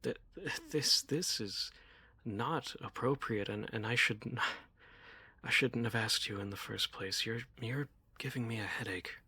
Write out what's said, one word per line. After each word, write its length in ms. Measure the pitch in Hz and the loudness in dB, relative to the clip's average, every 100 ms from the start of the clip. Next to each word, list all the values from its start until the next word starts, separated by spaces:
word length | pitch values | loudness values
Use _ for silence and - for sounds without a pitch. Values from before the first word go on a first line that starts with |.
Th-, 140 | - 120 - - 180 - - | -2 -4 -6 -12 -6 -6 -2
this, 300 | 156 135 - | 0 4 4
this 380 | - 143 180 - | 4 0 0 0
is 320 | 104 98 - - - - - - - | -2 -4 -6 -8 -20 -20 -20 -12 -6
not 500 | 101 117 156 - - | -2 2 0 -2 -8
appropriate, 680 | 117 - 120 139 - 110 101 | -8 0 2 2 0 0 0
and, 200 | 104 104 | -2 -2
and 140 | 113 107 | -2 0
I 100 | 120 | 4
should 280 | - 110 - | 4 4 -2
n-, 140 | 123 - - - - - - - - - - | 0 0 -2 -10 -20 -20 -20 -20 -20 -20 -14
I 60 | - | 2
shouldn't 360 | - 131 117 117 | 4 4 4 2
have 100 | 117 | 2
asked 320 | 110 - - | 4 2 2
you 120 | 104 | -2
in 100 | 101 | -4
the 80 | 101 | -6
first 340 | - 104 - | -6 -2 -2
place. 340 | - 98 95 - | -2 -4 -2 0
You're, 160 | 113 120 - | -2 -4 -8
you're 260 | 117 131 143 - _ - | -4 -2 -2 -6 _ -8
giving 300 | 135 131 117 | -6 -2 -2
me 120 | 113 | 0
a 40 | |
headache. 480 | 101 - 110 92 - - | -2 -2 -2 -2 -4 -10